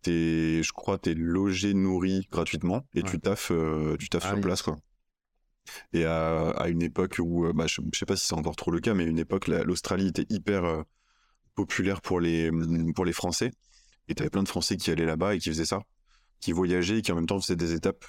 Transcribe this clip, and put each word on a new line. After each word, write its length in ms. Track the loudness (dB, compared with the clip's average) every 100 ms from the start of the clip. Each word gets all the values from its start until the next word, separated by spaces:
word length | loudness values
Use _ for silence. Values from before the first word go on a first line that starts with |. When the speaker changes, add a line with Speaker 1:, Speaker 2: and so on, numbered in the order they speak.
Speaker 1:
t'es, 600 | 0 2 4 2 2 2
je 100 | 0
crois, 260 | -4 -4 -2
t'es 160 | 0
logé, 580 | 0 0 2 2 2 2
nourri 560 | 2 2 2 0 0 -2
gratuitement, 560 | -2 -2 -2 -2 -2 -4
et 80 | -4
Speaker 2:
Ouais. 80 | -4
Speaker 1:
tu 80 | -2
taffes, 320 | -2 -2 0
euh, 460 | 0 2 0 0 -2
tu 120 | -2
taffes 140 | -2 0
Speaker 2:
Ah 20 |
Speaker 1:
sur 80 | 0
Speaker 2:
oui. 60 |
Speaker 1:
place, 180 | 0 0
quoi. 140 | -2 -6 -10 _ _ _ _ _ _ _ -20 -20 -4
Et 100 | 0
à, 460 | 2 2 2 2 0
à 180 | 0 0
une 140 | 0
époque 340 | 0 0 -2 -2
où, 260 | 0 2 2
euh, 80 |
bah, 120 | 2 0
je, 140 | -2 -4
je 60 | -4
sais 60 |
pas 120 | -2 -2
si 100 | -2
c'est 80 |
encore 200 | -2 -2
trop 160 | -4 -2
le 100 | 0
cas, 120 | 2
mais 120 | 2
à 20 | 2
une 120 | 0
époque, 300 | 0 -2 0
la, 140 | 0
l'Australie 440 | 0 -2 -2 0 0
était 180 | 0 -2
hyper, 360 | -2 0 0
euh, 180 | 0 -2 -6 _ _ _ _ _ _
populaire 480 | -6 -2 0 0 0
pour 180 | 0 2
les, 300 | 4 4 2 2 0 0 0
pour 120 | 0 0
les 60 |
Français. 360 | 0 -2 -2 -4 -4 _ -20 _ _ -8
Et 60 |
t'avais 140 | -4 -2
plein 140 | 0
de 60 | 0
Français 280 | -2 -2 -2
qui 140 | 0
allaient 160 | 2 2
là-bas 280 | 2 0
et 40 | 0
qui 100 | -2
faisaient 160 | -2
ça, 160 | -2 -2 -6 _ _ _ _ _
qui 120 | -2
voyageaient 460 | 0 2 2 2 0
et 40 |
qui 100 | 0
en 20 |
même 100 | 0 0
temps 140 | 0
faisaient 160 | 0 0
des 160 | 0
étapes, 320 | 0 -2 -2